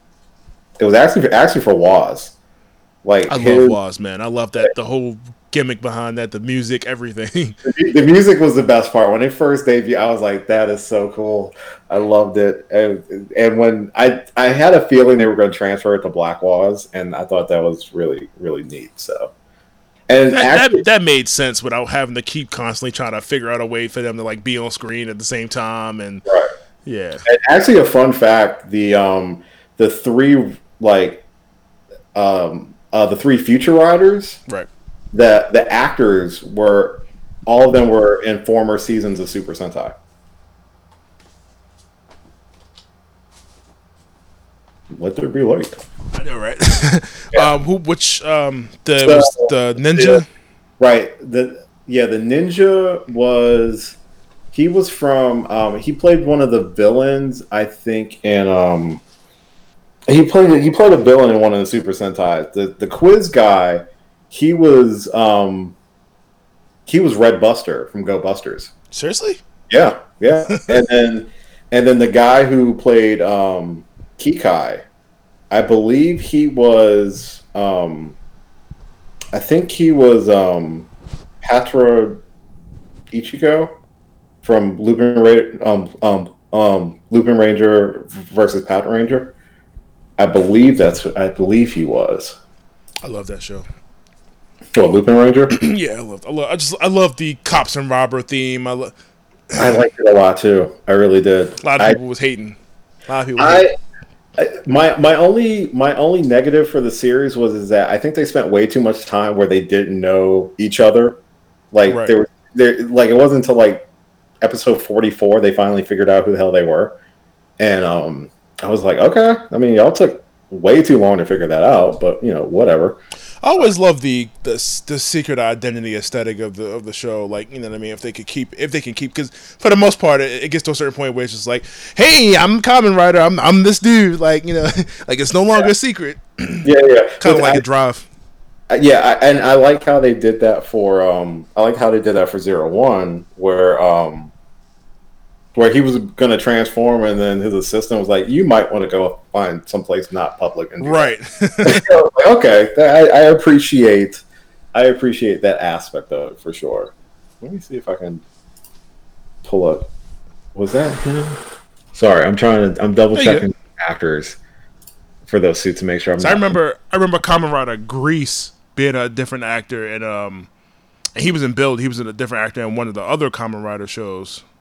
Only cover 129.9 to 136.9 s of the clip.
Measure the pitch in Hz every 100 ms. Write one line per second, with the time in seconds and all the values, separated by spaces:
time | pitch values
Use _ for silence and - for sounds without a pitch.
129.9 | - 160 139 135 123 147 156 156 143 143
130.9 | 135 135 123 123 110 113 123 - - -
131.9 | - 277 302 220 180 180 220 247 247 214
132.9 | 185 175 175 165 185 139 190 190 208 220
133.9 | 226 196 165 160 156 165 165 156 185 175
134.9 | - - 127 135 180 202 214 202 208 262
135.9 | 196 147 - - - - 175 147 143 139